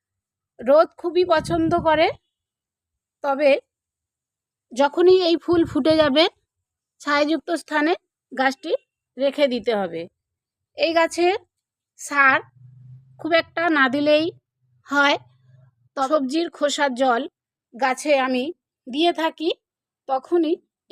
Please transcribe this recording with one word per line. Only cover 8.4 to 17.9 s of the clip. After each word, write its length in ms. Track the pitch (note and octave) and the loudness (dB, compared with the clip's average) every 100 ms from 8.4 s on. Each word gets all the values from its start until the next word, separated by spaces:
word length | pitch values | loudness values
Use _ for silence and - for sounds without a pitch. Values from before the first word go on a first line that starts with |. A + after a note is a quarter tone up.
| C4 C4 D#4 A#4 - _ _ - | -4 -4 -6 -6 -8 _ _ -6
রেখে 280 | C#4 C4 C#4+ | -4 0 0
দিতে 240 | B3 G#3 G#3 | 0 -4 -4
হবে। 260 | F#3+ E3 E3+ _ _ _ _ _ _ - | -4 -8 -12 _ _ _ _ _ _ -4
এই 140 | D#4 | -2
গাছে 340 | E4 E4 E4 F4 G4 - _ _ _ _ _ | 0 0 0 0 0 -8 _ _ _ _ _
সার 400 | - C#4+ C4+ C#4+ - _ - - - - _ _ | -8 0 2 2 -4 _ -20 -20 -20 -20 _ _
খুব 140 | D#4 | -2
একটা 300 | E4 E4 - E4+ | -2 -2 -4 -2
না 160 | D4+ C4 | 0 0
দিলেই 360 | C#4 D4 D4+ E4 - _ _ _ _ - | 0 2 2 0 -8 _ _ _ _ -6
হয়। 300 | C#4+ C#4+ E4 - _ _ _ _ _ _ - | 0 2 0 -4 _ _ _ _ _ _ -6
তো 40 | C4 | -2
সবজির 400 | D4+ C4 D#4 E4+ | -2 -2 -4 -4
খোসার 420 | - C#4+ C#4 C#4+ | -4 -4 -2 -4
জল 280 | A#3+ C4 A#3 D4 - _ _ _ | 0 0 0 -4 -14 _ _ _
গাছে 380 | A#3+ C4 | -4 -4